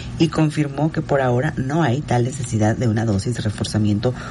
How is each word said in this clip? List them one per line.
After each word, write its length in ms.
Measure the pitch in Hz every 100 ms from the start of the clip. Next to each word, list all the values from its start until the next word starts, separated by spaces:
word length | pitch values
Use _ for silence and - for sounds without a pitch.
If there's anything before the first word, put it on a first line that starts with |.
| - -
y 100 | 160
confirmó 640 | 165 156 151 139 139 156
que 120 | 156
por 180 | - 143
ahora 320 | 127 123 123 -
no 240 | 131 156
hay 180 | 143 131
tal 240 | - 123
necesidad 500 | 123 - - 110 107
de 140 | - 120
una 160 | 107
dosis 300 | 117 98 127
de 80 | 120
reforzamiento 720 | 110 - 113 107 104 101 123 127 -